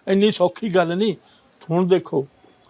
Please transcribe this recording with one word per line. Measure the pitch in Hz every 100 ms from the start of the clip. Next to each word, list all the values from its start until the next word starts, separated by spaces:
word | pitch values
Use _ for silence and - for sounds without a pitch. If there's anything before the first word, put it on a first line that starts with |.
| -
ਇੰਨੀ | 196 208
ਸੌਖੀ | - 180 - 226 180
ਗੱਲ | 170 175
ਨਹੀਂ। | 214 156 _ _ _ _ -
ਹੁਣ | 170 185
ਦੇਖੋ, | 180 - 151 139 _ _ _